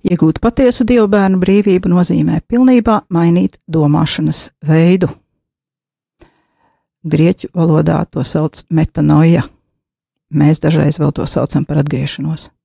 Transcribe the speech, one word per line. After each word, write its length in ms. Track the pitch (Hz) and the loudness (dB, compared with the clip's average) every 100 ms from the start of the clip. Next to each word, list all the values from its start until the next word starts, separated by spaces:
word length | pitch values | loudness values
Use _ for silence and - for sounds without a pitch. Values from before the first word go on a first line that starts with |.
| - | -4
Iegūt 300 | 175 160 - | 0 0 0
patiesu 400 | 233 - 254 - | -2 2 0 0
dievbērnu 540 | 233 247 208 208 190 190 | 0 2 2 2 2 0
brīvību 480 | 180 196 202 180 185 | 2 2 2 0 2
nozīmē 540 | 175 180 170 160 165 | 0 2 0 0 -2
pilnībā 540 | - 240 254 247 226 214 _ | -2 2 4 4 2 -2 _
mainīt 420 | 170 170 175 185 - | 0 2 2 -2 -6
domāšanas 840 | - 160 147 151 147 - 156 - - _ 147 | -6 0 2 2 -2 -2 -2 -4 -6 _ 0
veidu. 400 | 156 170 185 175 - _ _ _ _ _ _ _ _ _ _ _ _ _ _ _ _ _ _ | 2 4 2 0 -6 _ _ _ _ _ _ _ _ _ _ _ _ _ _ _ _ _ _
Grieķu 480 | 160 151 165 - - 175 | -4 0 2 0 -6 -2
valodā 460 | 165 156 160 160 - | 0 2 0 -2 -4
to 140 | - - | -6 -4
sauc 340 | 156 156 - - | -4 -4 -6 -4
metanoia. 800 | 160 160 - 151 151 165 165 - _ _ _ _ _ _ _ _ | -2 -2 -2 2 4 4 2 -2 _ _ _ _ _ _ _ _
Mēs 320 | 151 147 156 | 0 0 2
dažreiz 380 | 156 160 147 143 | 0 0 0 -2
vēl 140 | 151 - | -4 -4
to 80 | |
saucam 400 | - - 127 - | -6 -4 -2 -4
par 160 | - 147 | -2 -4
atgriešanos. 680 | 143 131 139 - 147 160 - _ | -2 -4 -6 -6 -8 -8 -10 _